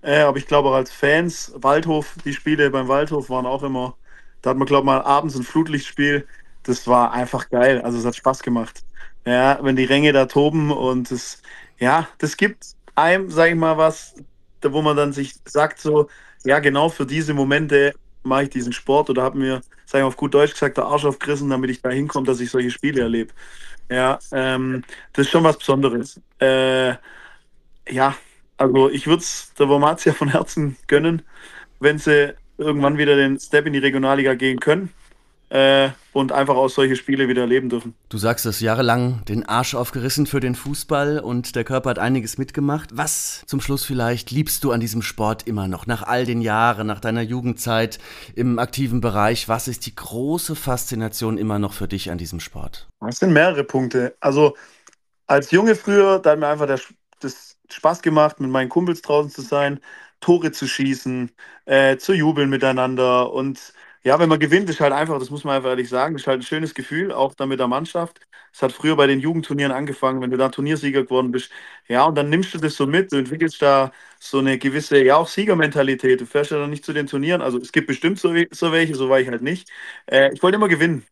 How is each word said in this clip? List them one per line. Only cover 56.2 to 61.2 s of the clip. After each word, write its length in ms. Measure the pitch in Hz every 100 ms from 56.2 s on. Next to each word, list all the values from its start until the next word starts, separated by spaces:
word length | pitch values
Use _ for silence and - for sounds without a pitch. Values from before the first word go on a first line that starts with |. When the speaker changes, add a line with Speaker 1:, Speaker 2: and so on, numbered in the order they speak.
| 165
Speaker 1:
hat 80 | 156
mir 80 | 147
einfach 200 | 151 143
der 120 | 135
Sch-, 140 | - _ _ _
das 380 | 135 - - _ _
Spaß 320 | - 156 170
gemacht, 380 | 165 156 151 -
mit 100 | 135
meinen 200 | 131 127
Kumpels 320 | 170 175 165
draußen 280 | - 147 147
zu 120 | 139
sein, 400 | 135 143 143 143 - - - _
Tore 320 | - 175 160
zu 140 | - 131
schießen, 640 | - 139 131 131 127